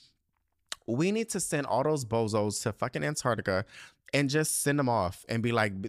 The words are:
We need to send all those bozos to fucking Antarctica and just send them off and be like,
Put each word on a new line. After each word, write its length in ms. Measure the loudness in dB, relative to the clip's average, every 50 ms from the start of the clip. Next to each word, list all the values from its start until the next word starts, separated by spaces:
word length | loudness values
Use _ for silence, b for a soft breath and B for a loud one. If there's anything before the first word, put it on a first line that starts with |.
| B B B B _ _ _ _ _ _ _ _ _ -16 -16 -10 _ -4
We 240 | -2 0 2 2 0
need 160 | 0 -2 -2
to 100 | -4 -6
send 280 | -4 -2 -2 -2 -2 0
all 160 | 0 0 2
those 200 | 2 0 0 0
bozos 580 | 0 0 0 2 2 2 2 2 0 0 -2 -2
to 80 | -4 -4
fucking 320 | -2 -4 -4 -4 -2 -2
Antarctica 600 | -2 -2 -2 0 0 0 0 0 0 0 0 0 B B B B B B B B -2 0
and 160 | 2 2 2
just 340 | 2 2 0 0 0 -2 0
send 160 | 2 2 2
them 100 | 2 2
off 360 | 2 2 2 0 -2 -6 -8 -4
and 140 | -2 0 0
be 100 | 2 2
like, 200 | 2 2 2 0 -4 -8